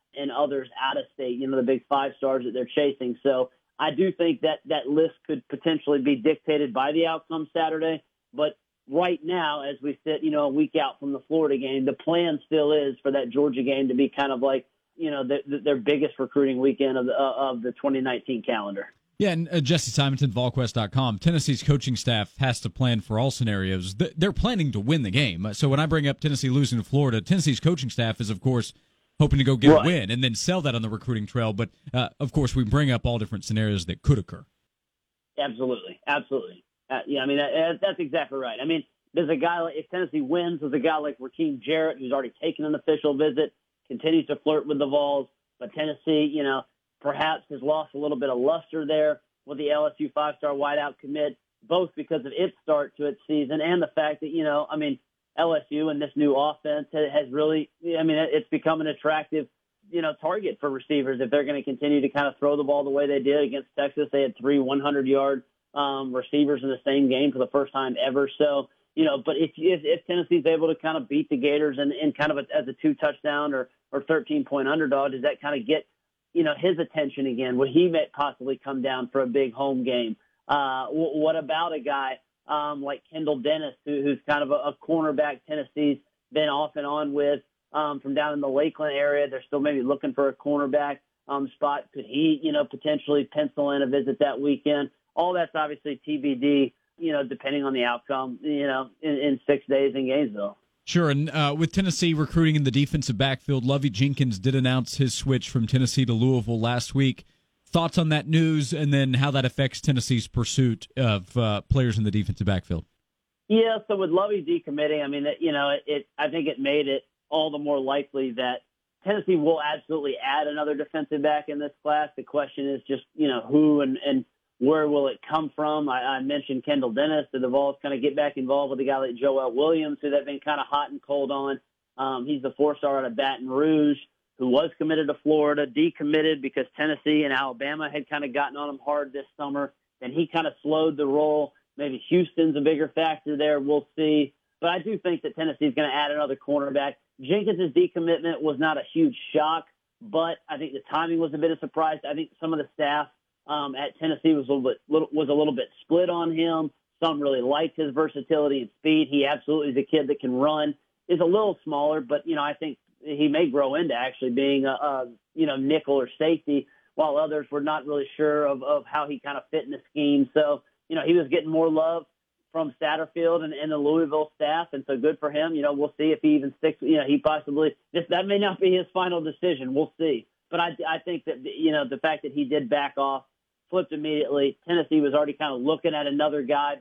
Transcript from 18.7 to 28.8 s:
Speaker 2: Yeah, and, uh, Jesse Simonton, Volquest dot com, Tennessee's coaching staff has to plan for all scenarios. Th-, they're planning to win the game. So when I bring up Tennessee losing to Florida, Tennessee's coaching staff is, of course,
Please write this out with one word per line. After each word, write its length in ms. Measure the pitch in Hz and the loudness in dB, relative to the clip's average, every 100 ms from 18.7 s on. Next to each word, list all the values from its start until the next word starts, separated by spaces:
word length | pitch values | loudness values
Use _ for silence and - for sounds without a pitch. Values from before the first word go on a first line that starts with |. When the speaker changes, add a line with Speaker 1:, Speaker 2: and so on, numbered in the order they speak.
| 98 - _ _ - | -8 -10 _ _ -2
Speaker 2:
Yeah, 120 | 202 | 0
and, 180 | 165 165 | 0 0
uh, 100 | 170 | 0
Jesse 320 | 131 151 - | 2 2 0
Simonton, 400 | 143 139 131 139 | 0 0 2 0
Volquest 420 | 123 123 131 120 | 0 -2 0 -2
dot 180 | 120 104 | -2 -2
com, 280 | 135 127 104 | 0 0 0
Tennessee's 420 | 165 165 147 127 | 0 0 0 -2
coaching 360 | - 143 131 120 | 2 0 2 -2
staff 400 | - 110 101 - | 0 0 -2 -2
has 240 | 135 117 | -2 -2
to 80 | - | -6
plan 320 | - 127 117 | -2 0 0
for 180 | - 110 | 0 0
all 120 | 135 | 0
scenarios. 600 | - 117 98 92 92 92 | 0 -2 0 0 -2 -4
Th-, 200 | 101 180 156 | -2 -2 0
they're 160 | 190 | -2
planning 400 | - 233 220 147 | 2 0 2 0
to 80 | 104 | 0
win 240 | 110 160 | 2 2
the 80 | 104 | 2
game. 420 | 123 131 85 104 | 2 0 0 -6
So 140 | 104 143 | 0 2
when 120 | 139 | 2
I 60 | 156 | 2
bring 220 | 160 143 | 2 0
up 140 | 135 | 0
Tennessee 280 | 151 139 131 | -2 0 2
losing 300 | 135 135 120 | 2 2 0
to 60 | - | 0
Florida, 340 | 135 139 113 | 2 2 0
Tennessee's 400 | - 185 147 117 | 2 2 2 2
coaching 300 | 156 175 127 | 2 0 -2
staff 320 | - 113 107 | -2 -2 -2
is, 80 | 107 | -4
of 100 | 101 | -2
course, 340 | 131 123 - - | 0 0 -2 -10